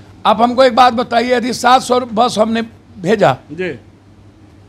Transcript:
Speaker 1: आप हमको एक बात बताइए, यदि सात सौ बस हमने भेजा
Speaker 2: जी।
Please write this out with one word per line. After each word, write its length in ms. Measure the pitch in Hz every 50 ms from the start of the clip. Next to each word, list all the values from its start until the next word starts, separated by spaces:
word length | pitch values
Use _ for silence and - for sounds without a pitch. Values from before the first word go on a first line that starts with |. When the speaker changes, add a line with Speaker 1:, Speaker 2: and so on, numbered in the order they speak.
| 104 - - - -
Speaker 1:
आप 160 | 196 214 196
हमको 220 | 233 247 247 233 269
एक 120 | 254 226
बात 180 | 254 247 247 240
बताइए, 420 | 233 240 - 240 233 240 247 254
यदि 180 | 247 214 254 226
सात 280 | - - 240 254 262
सौ 180 | - - 247 247
बस 360 | 254 247 220 208 240 240 165 196
हमने 220 | 220 220 226 226 226 226 - - _ - - 220
भेजा 360 | 175 165 220 214 185 147 127 - - -
Speaker 2:
जी। 280 | 147 165 185 175 139 110 95 - - _ _ _ - - - - _ _ - - - - -